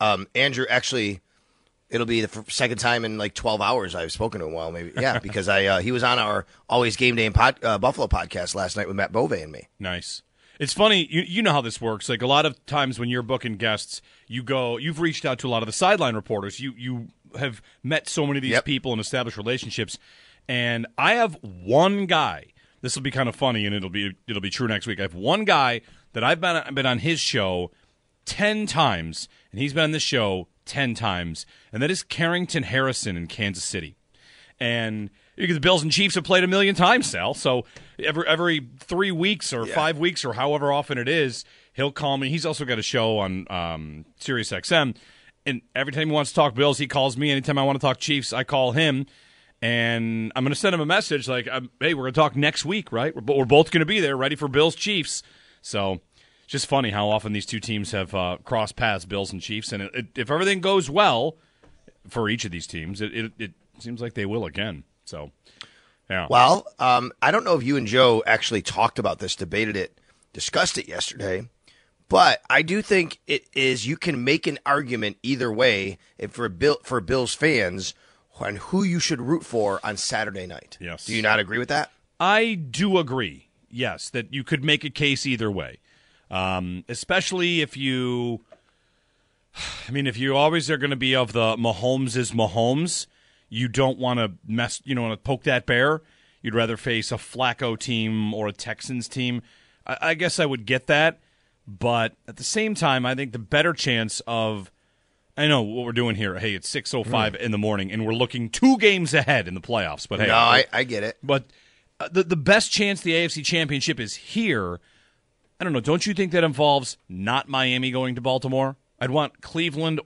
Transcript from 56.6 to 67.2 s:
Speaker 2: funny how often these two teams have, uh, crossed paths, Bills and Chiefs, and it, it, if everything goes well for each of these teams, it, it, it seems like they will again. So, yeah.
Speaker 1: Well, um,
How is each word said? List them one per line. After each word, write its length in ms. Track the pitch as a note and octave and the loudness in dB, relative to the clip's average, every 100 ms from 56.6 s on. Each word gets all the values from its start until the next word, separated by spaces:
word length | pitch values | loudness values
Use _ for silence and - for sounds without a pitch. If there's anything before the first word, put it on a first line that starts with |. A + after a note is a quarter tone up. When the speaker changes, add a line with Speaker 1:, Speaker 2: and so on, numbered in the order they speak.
| - | 0
Speaker 2:
funny 240 | C3+ A#2+ | 0 2
how 180 | G#2 G#2 | 0 2
often 240 | G#2+ A2 | 2 0
these 140 | G#2 - | -4 -4
two 120 | A2 | -8
teams 320 | A#2 G#2+ G2+ | -4 -4 -4
have, 240 | G2+ F#2 | -4 -4
uh, 220 | G2 F2+ F2+ | -2 -2 -4
crossed 320 | - A#2 G#2+ - | -2 -2 -2 -2
paths, 280 | A#2 G2 | -2 -2
Bills 280 | F2+ G2+ F#2+ | -4 -6 -6
and 100 | F#2+ | -8
Chiefs, 300 | - G#2+ - | -8 -8 -6
and 100 | G#2 | -8
it, 120 | G2 | -8
it, 120 | B2 A2+ | -8 -8
if 160 | - A2+ | -6 -2
everything 300 | D3+ F#3+ F#3+ | 0 0 0
goes 280 | F#3 G3 C3+ | 2 2 2
well 480 | E3 G3+ A#2+ D3 - _ _ _ - - - - | 2 4 4 0 -6 _ _ _ -20 -20 -20 -10
for 200 | A#2+ G#2 | -2 -2
each 160 | A#2 | -2
of 80 | G#2 | -4
these 140 | E2+ - | -8 -10
teams, 320 | E2+ D#2+ G2 | -10 -10 -8
it, 120 | G#2+ | -8
it, 180 | A2+ A2+ - | -6 -8 -10
it 140 | G#2 - _ _ | -14 -14 _ _
seems 220 | A#2 A#2+ | -12 -10
like 140 | A#2+ | -8
they 120 | A2+ G2+ | -6 -4
will 180 | A2 F2 | -4 -6
again. 380 | F2 G#2+ D2+ - _ - | -6 -6 -8 -14 _ -16
So, 260 | D#2+ D2 _ _ - - _ _ _ - | -14 -14 _ _ -20 -20 _ _ _ -8
yeah. 160 | F#2+ D#2 | -4 4
Speaker 1:
Well, 360 | B2 B2+ G3 - - | 6 8 6 0 0
um, 320 | B2+ B2 B2 - | 2 2 0 0